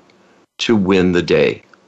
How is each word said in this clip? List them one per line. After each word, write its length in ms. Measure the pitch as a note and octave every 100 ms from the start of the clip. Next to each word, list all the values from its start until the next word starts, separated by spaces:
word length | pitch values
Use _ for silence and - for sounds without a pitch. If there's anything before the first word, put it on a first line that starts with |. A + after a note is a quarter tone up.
| _ _ _ _ _ -
to 160 | - A2+
win 360 | F#2 F#2+ F2+
the 100 | F2
day. 400 | D#2 D#2+ C2+ - _ _